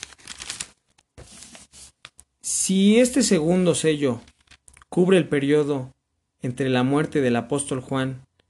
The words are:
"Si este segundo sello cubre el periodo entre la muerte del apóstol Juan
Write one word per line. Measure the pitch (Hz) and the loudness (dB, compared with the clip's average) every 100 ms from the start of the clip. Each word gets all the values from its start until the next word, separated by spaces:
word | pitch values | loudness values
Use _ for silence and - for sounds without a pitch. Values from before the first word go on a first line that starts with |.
| - - - - - - - _ _ _ _ - - - - - - - - _ - _ _ _ | -18 -20 -20 -18 -16 -14 -16 _ _ _ _ -20 -20 -20 -20 -20 -20 -20 -20 _ -20 _ _ _
"Si | - - - 190 202 220 | -8 -6 -2 2 4 6
este | 247 277 | 4 2
segundo | - 180 156 185 175 147 | 2 2 2 2 2 2
sello | 160 151 139 117 - _ _ - _ - _ | 0 0 -2 -4 -8 _ _ -20 _ -20 _
cubre | - 180 185 | 0 4 4
el | 147 | 2
periodo | 147 139 151 143 139 127 _ _ _ _ _ | 0 0 0 0 -4 -8 _ _ _ _ _
entre | 127 123 135 | -8 -4 -2
la | 127 | 0
muerte | 127 143 156 151 | 0 0 -2 -2
del | 127 120 | 0 0
apóstol | 117 143 - 131 | -2 -4 -4 -8
Juan | 127 135 131 131 - _ _ | -6 -6 -6 -8 -18 _ _